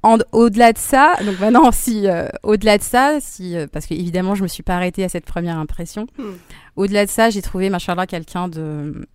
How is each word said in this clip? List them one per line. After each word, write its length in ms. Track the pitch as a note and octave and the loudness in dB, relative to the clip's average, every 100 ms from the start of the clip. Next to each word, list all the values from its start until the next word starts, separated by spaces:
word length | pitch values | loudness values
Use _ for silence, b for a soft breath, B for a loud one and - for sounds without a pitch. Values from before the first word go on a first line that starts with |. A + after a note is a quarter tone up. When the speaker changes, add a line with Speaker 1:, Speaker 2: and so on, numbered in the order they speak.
Speaker 1:
En, 140 | A3 A3+ A3+ | 4 4 2
au-delà 380 | A3 A#3 G#3 A#3 | 4 4 6 4
de 60 | A3+ | 4
ça, 380 | - C4+ D4 F4+ G#3 | 0 4 4 4 -2
donc 140 | F#3 | -2
maintenant, 320 | G#3 A#3+ B3+ | 4 6 6
si, 360 | - - G#3+ G3 | 4 -2 0 0
euh, 200 | E3+ - - | 0 -4 -6
au-delà 340 | - G#3+ G#3+ G#3 | 0 2 4 2
de 60 | |
ça, 340 | - B3 C#4 D4+ | 2 2 2 0
si, 380 | - - F#3 E3+ | -6 -14 -8 -6
euh, 80 | C#3+ | -6
parce 220 | D#3 - | -10 -8
qu'évidemment, 480 | E3+ F3 F3 F#3 G3 | -6 -4 -4 -2 -2
je 80 | |
me 40 | F#3 | -4
suis 140 | - | -6
pas 140 | - F3+ | -4 -2
arrêtée 280 | F3+ F3 | -2 -4
à 60 | F#3+ | -6
cette 160 | F3 - | -6 -8
première 320 | E3+ E3+ E3 | -6 -4 -6
impression. 480 | D3+ - E3+ - A3+ - | -6 -8 -8 -10 -12 -12
Speaker 2:
Hmm. 140 | A3 F3+ B B B - | -14 -14 B B B -4
Speaker 1:
Au-delà 320 | G3 G#3 G3+ | -2 0 0
de 20 | |
ça, 220 | - A3+ | 2 0
j'ai 100 | G#3 | 0
trouvé, 300 | - F#3 F#3+ | -6 -4 -2
machallah, 340 | F#3 - F3 F#3 | -4 -4 -6 -6
quelqu'un 420 | F3 D#3+ F3+ F3+ | -8 -10 -8 -8
de 600 | D#3+ D#3 D3+ D3 - - | -8 -10 -8 -10 -12 -16